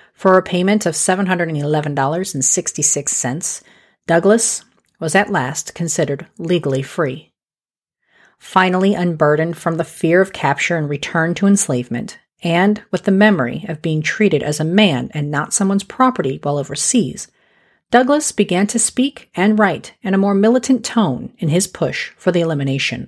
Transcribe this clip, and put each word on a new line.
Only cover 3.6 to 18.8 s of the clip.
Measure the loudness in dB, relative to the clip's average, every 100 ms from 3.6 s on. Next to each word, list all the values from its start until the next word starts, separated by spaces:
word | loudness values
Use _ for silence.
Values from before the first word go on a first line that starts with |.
| -16 _ _ _ 0
Douglass | 2 4 4 2 -4 -10 _ _ -10
was | -2 0
at | 0
last | 0 -2 -6 -10 -6
considered | -4 -2 -2 -4 -8 -10
legally | -2 -2 0 -2
free. | -4 -4 -4 -4 -14 _ _ _ _ _ _ _ _ _ _ _
Finally | -2 2 2 4 2
unburdened | 2 0 2 2 2 0 -4
from | -4 -2
the |
fear | -4 -2 2 4
of | 2
capture | 0 -2 0 -2 -2
and | -2
return | -4 -4 -2 -2
to | 2 4
enslavement, | 4 2 -2 -2 -6 -8 -14 _ _
and | -2 2 2 0 -4
with | -4
the | 0
memory | 4 4 2 -2 -6 -8
of | -6
being | -2 -2
treated | -2 0 2 2
as | 0 -2
a | 0
man | 2 4 2 -4
and | -6 -4
not | -4 -2
someone's | -2 0 0
property | -2 0 2 2 -2 -4
while | -2 -4
overseas, | -4 -4 0 0 0 -4 -14 _ _ _ _ _ _
Douglass | 2 4 2 0
began | -2 0 0 0
to |
speak | 0